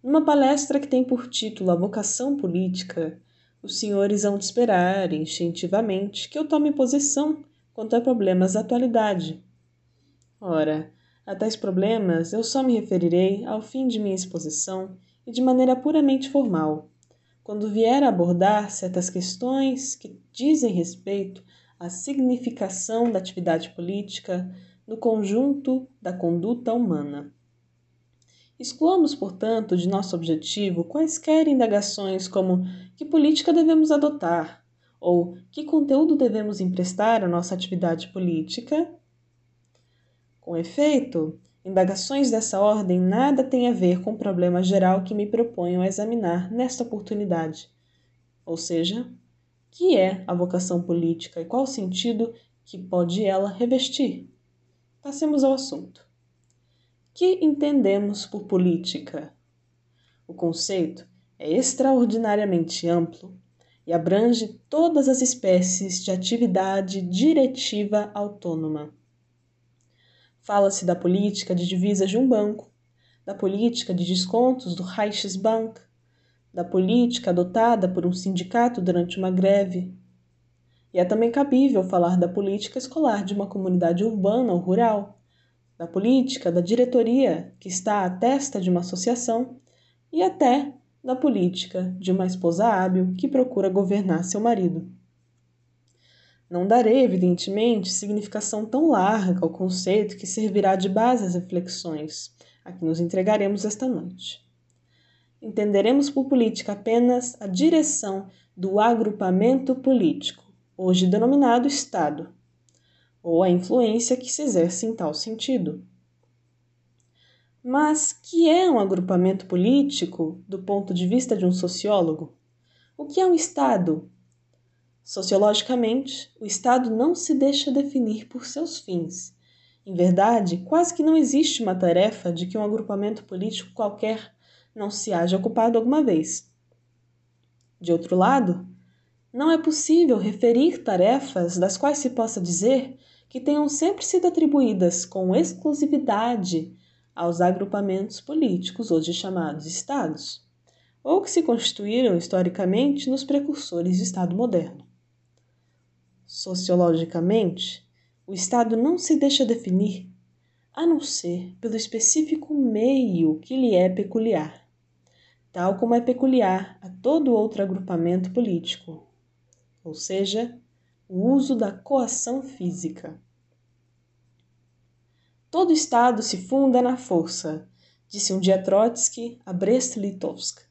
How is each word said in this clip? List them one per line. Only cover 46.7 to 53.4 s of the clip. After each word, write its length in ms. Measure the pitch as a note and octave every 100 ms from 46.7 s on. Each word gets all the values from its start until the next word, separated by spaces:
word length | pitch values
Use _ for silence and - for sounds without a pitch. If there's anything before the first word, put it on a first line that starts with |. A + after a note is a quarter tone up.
| B3+
oportunidade, 840 | A#3 G#3+ G#3 G#3 G3+ E3 D#3+ D#3 - _ _ _ _ _ _ _ -
ou 100 | E3
seja, 560 | - E3+ F3 A3 B3 - _ _ _ _ _
que 240 | - F4+
é 300 | B3 F#3+ F#3+ -
a 60 |
vocação 480 | F3+ F3+ F#3 F3+ F3
política 580 | E3+ E3+ E3 E3 - E3+
e 60 |
qual 220 | E3 B3 C4+
sentido 640 | B3 F#3+ F#3 A#3+ G#3+ A#3 - _ _
que 140 | _ F3+
pode 440 | F#3 F3+ E3+ F3+
ela 280 | G3+ F#3+